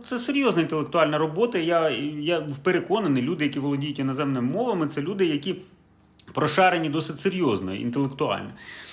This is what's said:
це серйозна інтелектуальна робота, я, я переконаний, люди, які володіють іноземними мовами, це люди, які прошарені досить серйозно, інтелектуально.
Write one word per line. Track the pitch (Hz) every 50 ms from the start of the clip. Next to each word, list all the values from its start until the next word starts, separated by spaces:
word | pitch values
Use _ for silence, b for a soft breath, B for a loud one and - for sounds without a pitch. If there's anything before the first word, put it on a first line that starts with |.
| -
це | - 247 240
серйозна | 240 - 269 277 277 233 175 170
інтелектуальна | 156 147 160 156 147 - - 170 156 151 151 151
робота, | 160 156 151 180 240 233 226 180
я, | 160 170 170 165 160 156 123 127 143 151 151 151
я | 147 165 175 175 156 147 139 - -
переконаний, | 185 175 170 170 - 185 226 202 156 135 127 120
люди, | 143 180 156 151
які | 143 143 147
володіють | 135 143 143 139 143 151 143 139
іноземними | 135 135 131 139 147 139 135 127 120 127 156
мовами, | 208 254 247 208 175 156 139
це | - 147
люди, | 143 175 208 190 190
які | 160 147 143 - 185 175 - - - - - _ _ _ _ _ _ _ - - - -
прошарені | - - - - 196 185 185 175 165 160 151
досить | 143 160 - - 151 -
серйозно, | - 196 180 185 165 127 104 92 95 92 95
інтелектуально. | 107 120 120 120 143 139 135 139 - 151 117 98 95 98 104 - B B B B B B B